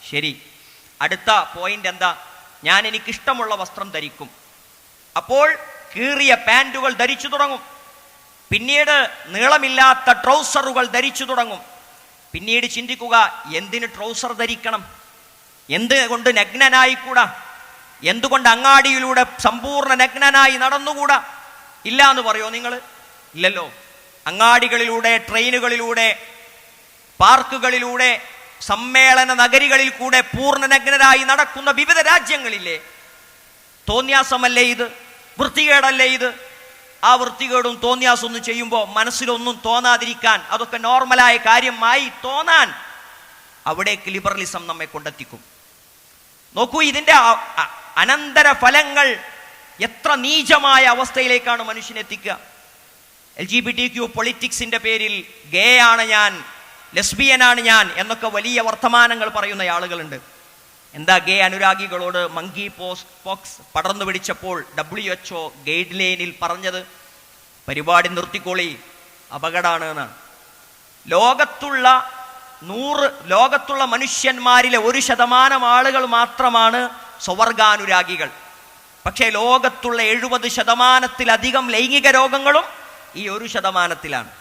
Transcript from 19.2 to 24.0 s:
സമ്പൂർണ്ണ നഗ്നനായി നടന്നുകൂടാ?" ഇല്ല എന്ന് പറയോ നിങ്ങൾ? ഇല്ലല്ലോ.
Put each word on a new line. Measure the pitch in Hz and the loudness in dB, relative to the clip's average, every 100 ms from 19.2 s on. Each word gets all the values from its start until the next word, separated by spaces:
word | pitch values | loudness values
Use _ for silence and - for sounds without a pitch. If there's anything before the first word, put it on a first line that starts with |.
| 247 - | 0 0
സമ്പൂർണ്ണ | 214 233 269 285 277 | -2 -2 -6 -4 0
നഗ്നനായി | 254 254 269 277 269 269 254 | 2 2 2 4 6 4 4
നടന്നുകൂടാ?" | 262 277 285 285 294 269 - - - - - - | -2 -2 -4 -4 0 0 0 -20 -20 -20 -20 -16
ഇല്ല | 208 254 277 | -4 4 6
എന്ന് | 262 | 4
പറയോ | 226 214 220 | -2 -4 -6
നിങ്ങൾ? | 233 240 240 - - - - _ | -8 -10 -12 -14 -20 -20 -20 _
ഇല്ലല്ലോ. | 160 185 196 156 - - - | -4 -4 -2 -10 -16 -20 -20